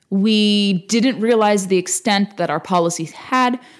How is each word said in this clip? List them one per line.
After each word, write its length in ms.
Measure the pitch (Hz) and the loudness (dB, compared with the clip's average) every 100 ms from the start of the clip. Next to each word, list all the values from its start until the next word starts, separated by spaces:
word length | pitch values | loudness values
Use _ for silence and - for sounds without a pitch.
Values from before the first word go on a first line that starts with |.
| _ | _
We 760 | 196 208 214 208 208 202 185 - | -2 2 2 2 2 2 -2 -2
didn't 320 | 233 254 202 | 0 0 0
realize 480 | 226 233 208 208 190 | 0 2 2 2 2
the 100 | 185 | -2
extent 600 | 180 - - 202 196 - | 0 -4 -2 0 -2 -4
that 120 | 170 | -4
our 100 | 151 | -4
policies 520 | - 180 170 165 160 | -2 0 0 -2 -10
had." 480 | - - 254 254 247 - | -12 -4 0 0 -2 -10